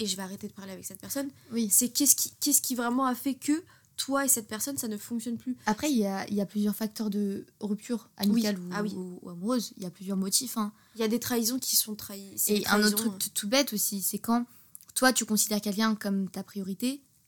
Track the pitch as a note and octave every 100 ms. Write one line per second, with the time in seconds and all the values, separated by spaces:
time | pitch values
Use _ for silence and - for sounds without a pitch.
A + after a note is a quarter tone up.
0 | G#3+ F#3 F#3+ G3+ G#3 G#3 F#3+ F#3 F#3+ F#3+
1 | G3 C#4 C#4 - - A#3 A3 - A#3+ A#3+
2 | C#4 - - - - C#4 - B3 A#3+ B3
3 | C4 B3 C#4 B3+ - D4+ F#4 - _ -
4 | - C#4 C#4 B3 G#3+ G#3+ C#4 C#4 A#3 G#3
5 | - A#3 A#3+ A#3 - B3 - G#3+ D4+ B3+
6 | G3 G3 - G3+ G3 G#3 G#3 G3+ A3 -
7 | G#3+ G3+ G3+ G3 - - G#3 G#3 - A#3
8 | - - G3+ A3+ G#3+ G3 F3 F#3+ G#3+ F#3+
9 | F#3 F3+ - F3 G3 B3+ - - F3+ F3
10 | F#3+ F#3+ F#3+ - B3+ - G#3 - _ G#3+
11 | A3 A#3 - A#3+ A3 B3+ - - - G#3+
12 | - G3 G3 F#3 - G#3 - G3+ G#3+ G#3
13 | A3+ F#3+ - - G#3 B3+ C#4 G#3 - G3+
14 | F3+ G#3 - A#3 A#3+ - - - - -
15 | C4 A#3 A3 G#3+ - G#3 G#3 G3 A3 G#3+
16 | G3+ G3 F#3+ F#3+ G3 G3+ F#3+ F#3+ B3 C#4
17 | _ _